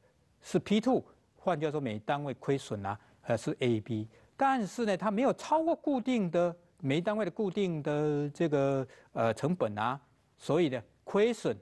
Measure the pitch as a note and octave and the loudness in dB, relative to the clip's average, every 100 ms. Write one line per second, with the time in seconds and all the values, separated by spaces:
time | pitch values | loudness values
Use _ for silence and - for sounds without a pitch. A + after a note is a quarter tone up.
0 | _ _ _ _ - F#3 - G#3 B3 G#3 | _ _ _ _ -2 -2 2 2 2 0
1 | - _ _ _ G3 D#3+ D#3 D3+ C3 G#2+ | -2 _ _ _ -2 0 0 -2 -2 -4
2 | - C#3+ C#3+ B2 - C#3 - G#2+ G2 G#2 | -2 -2 -4 -4 -2 -2 -2 -6 -6 -8
3 | _ _ - A#2 - - B2+ A2 - A2 | _ _ -4 -2 -2 -2 0 0 -2 -6
4 | A2 - - - C4+ C4 G3 - A3 F#3 | -6 -12 -14 -2 2 2 -2 -2 -2 0
5 | G#3 G#3 C4 F3+ - D#4 D#4+ D#4+ - C4 | 0 2 2 0 0 2 2 0 0 0
6 | A#3 A#3+ F3+ E3+ F3 E3+ _ _ C3+ D3 | 0 0 2 2 0 -2 _ _ -2 0
7 | F3+ G#3+ F#3 - G3+ G#3 F#3+ D#3+ C#3+ D3 | 0 -2 -2 -2 -2 0 -2 -2 -2 0
8 | D3+ D3 D3 C#3+ E3+ C#3+ C#3 C3+ B2+ - | 0 0 -2 0 2 2 2 2 -2 -10
9 | - - A2+ A2 C#3+ F3+ A2+ G#2 A2+ C#3 | -10 -2 0 2 0 0 -2 0 -2 -4
10 | - _ _ _ - D3 E3 B2 - _ | -10 _ _ _ -2 2 2 -2 -10 _
11 | - G3 A3+ A#3 D3+ G2+ | -2 2 2 2 -4 -4